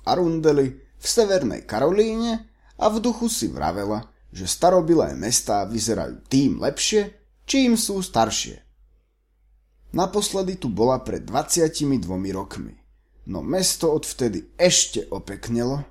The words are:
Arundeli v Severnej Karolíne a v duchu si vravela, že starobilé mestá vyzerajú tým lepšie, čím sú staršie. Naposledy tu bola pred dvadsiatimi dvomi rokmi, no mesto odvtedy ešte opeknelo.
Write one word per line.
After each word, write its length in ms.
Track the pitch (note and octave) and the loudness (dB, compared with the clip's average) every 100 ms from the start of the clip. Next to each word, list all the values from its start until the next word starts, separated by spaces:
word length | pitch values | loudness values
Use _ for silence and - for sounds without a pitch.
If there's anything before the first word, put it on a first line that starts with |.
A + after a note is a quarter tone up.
| - | -2
Arundeli 640 | E3 E3+ E3 D#3 C#3+ C3+ C3 | 0 2 2 4 4 2 -2
v 280 | - - - | -20 -12 -2
Severnej 600 | - G#3 F#3+ A#2+ C2+ - | 2 4 2 0 -4 -6
Karolíne 680 | G#2+ D3 G3+ A3+ A3+ A#3 A3+ - _ _ - | 0 2 4 2 2 -2 -4 -8 _ _ -2
a 80 | G#3+ | 0
v 120 | A3 | 2
duchu 240 | A#3+ A#3 A#3 | 0 0 -2
si 240 | - G#2+ | -2 -4
vravela, 560 | B1+ D2+ F#2+ G2+ G#2+ - _ - | -2 -4 -2 -2 -4 -8 _ -20
že 160 | - F#2+ | -10 -6
starobilé 720 | - E3+ F#3 E3 D#3+ F2+ C2+ | 2 4 4 6 4 2 0
mestá 480 | G2+ A#2 - G#2 G2 | -2 -2 0 0 0
vyzerajú 560 | A2+ A2+ G2+ C2+ B1+ - | -2 -2 -2 -4 -10 0
tým 320 | C3+ C3+ E2 | 2 2 2
lepšie, 400 | B2 - - G#3+ G3+ - _ _ | -2 -2 0 2 0 -6 _ _
čím 300 | - C4+ B3+ | -2 2 4
sú 260 | A3+ - G3 | 2 0 -4
staršie. 640 | F#3 A#2 A2 - A1+ G1+ _ _ _ _ _ _ _ _ _ _ _ _ - | -2 0 2 0 -6 -10 _ _ _ _ _ _ _ _ _ _ _ _ -8
Naposledy 640 | D#3+ F#3 G#3 G#3 G3 F#3 F#3+ | -4 -2 -2 -2 -2 -4 -4
tu 160 | B2+ | -4
bola 300 | F#2+ A#2 B2+ | 0 2 2
pred 220 | - F2 - | -2 -8 -4
dvadsiatimi 760 | A2 - - D#3+ - C#3+ C3 | -4 0 2 2 0 0 0
dvomi 300 | F2 F#2 F#2+ | -2 -4 -4
rokmi, 420 | F#2+ - G2+ A1+ - _ _ _ _ - | -6 -8 -10 -12 -16 _ _ _ _ -12
no 160 | F2+ | -8
mesto 480 | D2 F#3 F3+ - E3 | -4 0 0 0 0
odvtedy 640 | D#3 - - B2 F2+ - - | 0 -2 -4 -2 -2 -8 2
ešte 540 | F3 D3+ - A2+ - | 4 4 0 -4 -6
opeknelo. 720 | F#2+ - G2+ - A#2 A#2+ C#3+ C#3 | -10 -10 -12 -4 -2 -2 -4 -6